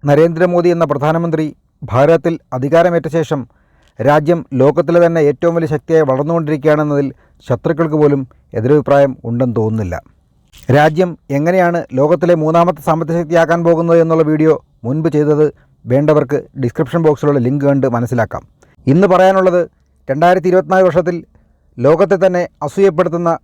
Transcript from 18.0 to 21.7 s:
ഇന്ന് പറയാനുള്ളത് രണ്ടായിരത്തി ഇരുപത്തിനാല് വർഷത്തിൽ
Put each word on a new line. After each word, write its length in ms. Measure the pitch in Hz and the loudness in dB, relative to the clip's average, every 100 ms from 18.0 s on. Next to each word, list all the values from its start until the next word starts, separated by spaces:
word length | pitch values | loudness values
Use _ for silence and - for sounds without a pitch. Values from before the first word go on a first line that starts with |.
| 120 123 110 - - _ _ _ - | -4 -4 -4 -6 -16 _ _ _ 0
ഇന്ന് 200 | 156 196 | 2 4
പറയാനുള്ളത് 480 | 180 185 190 185 175 165 _ _ _ - | 4 4 4 2 0 -4 _ _ _ -8
രണ്ടായിരത്തി 420 | 135 170 185 175 | 0 2 2 2
ഇരുപത്തിനാല് 340 | 185 147 185 185 | 0 0 2 2
വർഷത്തിൽ 280 | 160 170 175 - _ _ _ _ | 2 -2 -6 -12 _ _ _ _